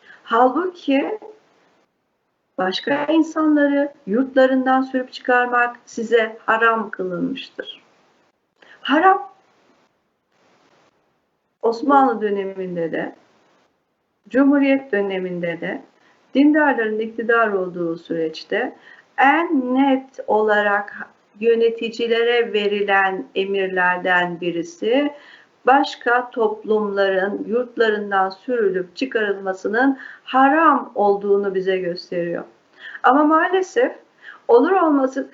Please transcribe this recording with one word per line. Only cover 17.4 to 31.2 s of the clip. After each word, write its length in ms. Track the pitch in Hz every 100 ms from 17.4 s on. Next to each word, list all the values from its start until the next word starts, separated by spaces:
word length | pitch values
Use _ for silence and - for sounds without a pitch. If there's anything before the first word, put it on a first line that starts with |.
| 220
olduğu 500 | 196 180 175 170 165
süreçte 800 | - 165 160 160 - 196 262 - - - _ -
en 580 | 269 302 349 294 247 254
net 440 | 277 262 - - -
olarak 840 | 214 214 208 208 202 202 208 - _ _ 202
yöneticilere 1120 | 226 226 233 226 226 220 233 226 233 240 220
verilen 720 | 208 202 202 202 196 190 185 - 202
emirlerden 1080 | 196 196 190 185 180 180 185 180 175 170
birisi, 720 | 175 170 165 - 214 262 294 - - - _ _ 247
başka 640 | 277 294 - 240 247 262
toplumların 1160 | 247 214 214 208 214 208 196 196 185 196 202 190
yurtlarından 840 | 233 247 - 226 208 202 196 190
sürülüp 680 | - - 247 196 180 175 -
çıkarılmasının 1000 | 262 226 208 196 190 185 196 220 269 262 - -
haram 680 | - 262 269 311 320 262 - -
olduğunu 600 | 202 202